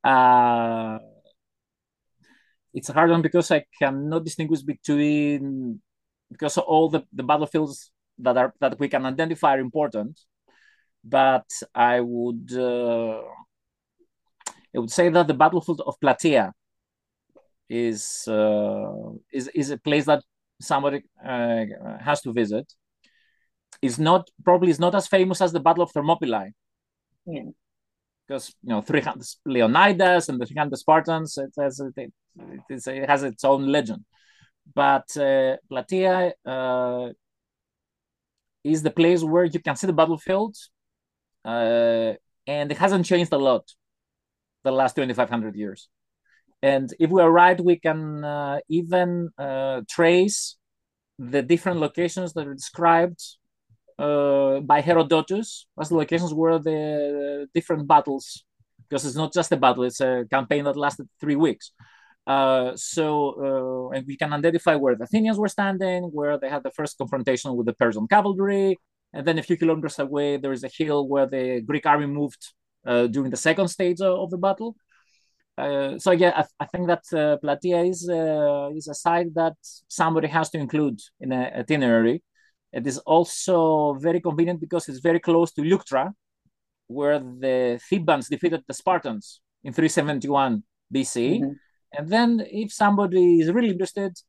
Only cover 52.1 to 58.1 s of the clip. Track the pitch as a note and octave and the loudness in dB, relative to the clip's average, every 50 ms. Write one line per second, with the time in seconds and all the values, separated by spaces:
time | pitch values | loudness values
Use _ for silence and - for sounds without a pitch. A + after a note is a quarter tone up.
52.1 | - F#3 F#3 E3+ D#3 E3 D3 C#3+ C#3 C3+ - - _ - E3+ E3+ E3 E3 E3+ F3+ | -2 -4 -6 -6 -6 -8 -8 -8 -10 -12 -14 -14 _ 0 2 4 4 4 4 0
53.1 | F3 _ - - - _ _ _ _ _ _ _ _ _ _ _ _ - C#3+ D3 | -2 _ -18 -20 -20 _ _ _ _ _ _ _ _ _ _ _ _ -6 -2 0
54.1 | D3 C#3+ C#3+ C#3+ C#3 C#3 C#3 C3+ C3+ C#3 D3+ C3+ C#3+ D3 - D#3+ E3+ E3 D#3 C#3 | 0 2 2 2 2 2 2 2 0 0 2 2 2 2 4 4 4 4 4 4
55.1 | E3 D#3+ D#3 - F#3 G#3 A3+ - - - - _ _ - D#3 D3+ E3+ D#3+ D3+ - | 2 2 2 0 -4 -4 -4 -8 -12 -18 -20 _ _ -10 -4 0 0 0 0 0
56.1 | E3+ E3 F3+ E3 D#3 D#3 D#3+ E3 E3 D#3+ D3 D#3+ D#3 D3+ D3+ D3+ D3+ D3 D3 C#3+ | 0 -2 -2 -2 -2 0 2 2 2 2 0 -2 -2 -2 -4 -4 -2 -2 -2 -2
57.1 | C#3+ C#3+ C#3+ C#3+ C#3+ C#3+ C#3+ C3+ _ E3+ - - E3+ D3+ D3 C#3+ D#3 D3 - D3 | -4 -4 -6 -6 -6 -8 -10 -4 _ -4 -2 -2 -4 -4 2 4 4 4 4 2